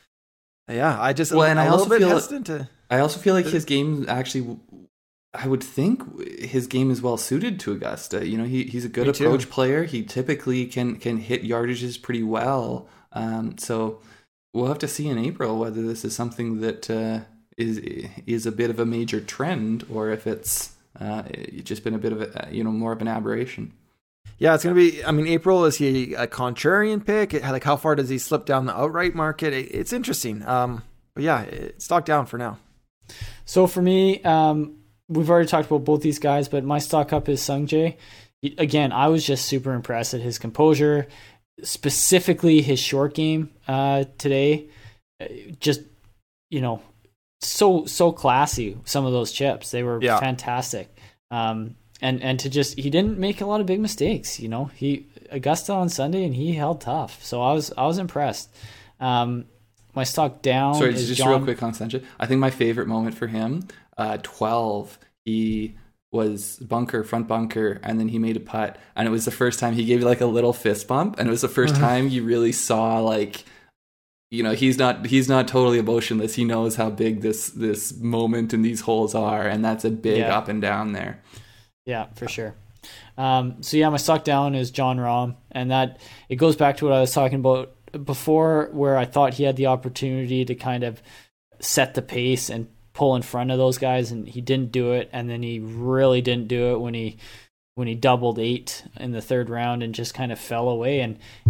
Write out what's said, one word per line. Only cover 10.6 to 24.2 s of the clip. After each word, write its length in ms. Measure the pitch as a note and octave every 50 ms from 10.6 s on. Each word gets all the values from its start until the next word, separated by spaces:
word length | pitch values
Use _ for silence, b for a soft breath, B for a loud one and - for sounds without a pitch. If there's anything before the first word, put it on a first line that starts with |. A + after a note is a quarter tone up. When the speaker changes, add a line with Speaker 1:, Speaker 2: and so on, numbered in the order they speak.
| B2
Speaker 3:
can, 320 | B2 - B2+ B2 B2 A2 G#2+
can 200 | - A#2+ A#2 A2
hit 260 | A2 G2+ B2 - -
yardages 580 | A2 A#2 A#2 A#2+ A#2+ B2 A#2+ B2 B2 A#2+ -
pretty 200 | - - B2 A#2 A2+
well. 640 | G#2+ A2 A2+ A#2 C3 C#3 C3 A2+ A#2+ B2 B2 - b b b b b
Um, 460 | b A2+ A2 A2+ A2 A2+ A2+ A2 - -
so 440 | - - A#2 A2+ A2 A2 A2 - b b b b b b b _ _ _ -
we'll 140 | A2+ B2 C3
have 100 | D3 D3+
to 80 | - C#3+
see 200 | - - D3 D3+
in 100 | C3 A2+
April 400 | A2+ C3 - - C#3 A2 A2 A2
whether 240 | A2+ A2+ G#2+ A2+
this 240 | A2+ A2+ A2+ A2+ -
is 100 | B2 -
something 440 | - A#2+ A#2 A#2 - A#2+ A2+ A2+ A2
that, 280 | A2 A2+ - - - -
uh, 320 | A2+ A2 A2 A2 A2 A2 A2 - _ _ _ _ _ A#2
is, 200 | A#2 A2+ A2 G#2+ - - - C2+ - F#2+ - - - -
is 180 | A#2 A2+ A2
a 60 | A2+
bit 180 | G#2 G#2 A#2 A#2
of 100 | A2+ A2+
a 60 | A#2
major 360 | A#2 A#2 A#2 A#2 A2+ - G#2+
trend, 640 | G2+ - - - C#3+ E3 F#3 C3+ A2 A2 A2 A2+ - -
or 180 | A#2 A2 G#2+ G#2+
if 160 | G#2+ A2 - A2+
it's, 460 | G#2+ - - - - - - - - _ _ _ - -
uh, 240 | G#2 G#2 G#2 G#2+ - - - - - - - - -
just 200 | - G#2+ A2 -
been 80 | A#2 A2
a 40 | A2
bit 120 | A2 A2+
of 100 | A2 G#2+
a, 280 | G#2+ - - A2+ - -
you 120 | - A2+ A2
know, 80 | A2
more 200 | A2 A2 A2+ A2+
of 100 | A2+ A2
an 60 | A2+ A2+
aberration. 640 | A2+ A2 G#2+ A2 A2+ A#2 B2 B2+ - - A2 - - _ _ _ _ _ _ _ _ _